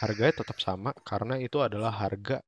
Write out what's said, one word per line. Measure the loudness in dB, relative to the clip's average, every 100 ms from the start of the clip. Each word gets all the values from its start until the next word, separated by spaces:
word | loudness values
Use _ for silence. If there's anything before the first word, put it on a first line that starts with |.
harganya | -2 4 4 4
tetap | -2 -4
sama | -2 -2 -4 -6
karena | -4 -4 -2 -4
itu | -2 2
adalah | 2 2 -2
harga | 0 -2 -2 -2 -4